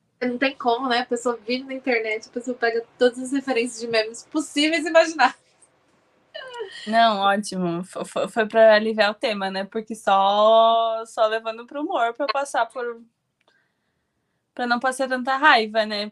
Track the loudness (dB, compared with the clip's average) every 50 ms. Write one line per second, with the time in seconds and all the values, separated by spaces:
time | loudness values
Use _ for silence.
0 | _ _ _ -6 -6 -4 -2 -2 -2 -2 -2 -2 -2 0 0 0 0 -2 -2 -2
1 | -2 -2 -6 -4 -2 -4 -4 -4 -6 -6 -6 -6 -6 -8 -12 -8 -4 -2 -2 -2
2 | -2 -4 -6 -8 -8 -10 -10 -10 -8 -6 -6 -2 -2 0 0 -2 -6 _ _ 2
3 | 2 2 2 0 -8 -4 -4 -4 -2 -2 -2 -2 -2 -4 -6 -10 -8 -2 -2 -2
4 | -2 -2 -8 -16 -16 _ -6 -6 -6 -4 -2 0 0 2 0 0 -2 2 4 4
5 | 4 4 2 2 2 2 2 _ _ _ _ _ _ _ _ _ _ _ _ _
6 | _ _ _ _ _ _ -18 -18 -16 -14 -12 -12 -12 -12 -14 -14 -6 0 2 4
7 | 4 4 4 2 2 2 2 0 -2 -6 -6 -4 -4 -2 -4 -4 -8 -10 -10 -10
8 | -10 -6 -4 -4 -4 -4 -2 -2 -2 0 4 6 8 8 8 6 4 0 0 2
9 | 0 0 0 -2 -4 -4 -4 -4 -6 -6 -6 -6 -8 -6 -8 -10 -8 -10 -12 -6
10 | 0 2 2 4 4 4 4 4 6 6 6 6 6 6 4 2 0 0 -2 -6
11 | -8 -8 -2 0 0 0 0 -2 -6 -6 -10 -10 -12 -12 -10 -8 -6 -4 -2 -2
12 | -2 -2 -2 -4 -4 -4 -2 -4 -4 -2 -2 -2 -2 -2 -4 -10 -8 -8 -10 -12
13 | -18 _ _ _ _ _ _ _ _ _ _ _ _ _ _ _ _ _ _ _
14 | _ _ _ _ _ _ _ _ _ _ -10 -6 -2 -2 -2 0 -2 -4 -2 -2
15 | -4 -4 -4 -4 -2 -2 -2 2 4 4 4 4 2 0 -2 -2 -2 -2 -4 -6
16 | -6 -8